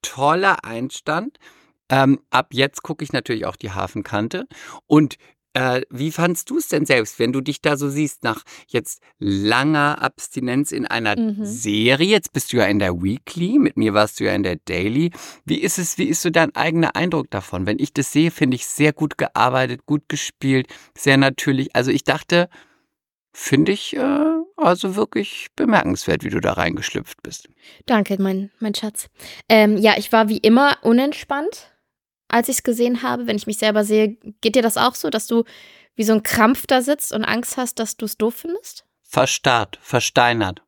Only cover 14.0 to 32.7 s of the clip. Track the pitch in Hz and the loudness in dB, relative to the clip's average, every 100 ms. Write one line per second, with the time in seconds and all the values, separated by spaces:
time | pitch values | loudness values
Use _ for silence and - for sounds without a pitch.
14 | 107 - 107 95 95 85 - 87 98 127 | 0 0 -2 0 -2 -4 -4 -2 0 0
15 | 170 - - - - - 190 - 170 - | -2 -4 -20 -18 -6 -2 -2 -2 -4 -2
16 | 135 165 175 165 160 - 156 165 160 - | -2 0 0 2 0 0 0 2 0 0
17 | 175 156 131 101 - 90 92 110 147 - | -2 -2 -4 -8 -6 -4 -2 -2 -2 -2
18 | 135 147 165 - 139 127 - - 151 - | 0 2 2 2 0 0 -6 0 0 2
19 | 151 - - - 120 127 127 123 - 147 | -6 -2 -4 2 2 2 -2 -4 -2 -2
20 | _ 175 - _ 135 131 127 - - - | _ -6 -6 _ 0 0 0 -12 -20 -2
21 | 143 135 135 131 - 135 139 - 127 135 | 4 6 4 0 -2 -2 0 -2 0 0
22 | - 147 - 175 175 - _ _ _ _ | 0 -2 2 0 0 -6 _ _ _ _
23 | _ _ _ - - 139 160 202 - 285 | _ _ _ -14 0 2 2 0 -4 -4
24 | 262 285 311 320 370 381 294 180 190 190 | -2 0 0 0 -6 0 0 2 -2 -2
25 | 214 - 202 - - - - 208 - 90 | -2 -2 -6 -10 -16 -2 2 2 2 -4
26 | - 76 - - - 90 85 - - 101 | -2 -2 -2 -2 -2 0 -2 -2 -6 -8
27 | - - - - - _ - - - 226 | -10 -16 -16 -18 -20 _ -20 -20 -2 0
28 | 196 196 196 190 196 _ 220 208 214 - | 0 -2 -2 -2 -8 _ -6 -6 -8 -10
29 | - _ - - - 220 214 208 214 208 | -14 _ -20 -20 4 6 6 6 4 2
30 | - 226 214 220 - 233 285 - - 240 | 2 2 2 2 4 6 4 2 2 4
31 | 277 294 - 277 339 - - _ _ _ | 2 -4 -6 -4 -4 -8 -20 _ _ _
32 | _ _ _ 233 240 254 - | _ _ _ 0 0 -2 -2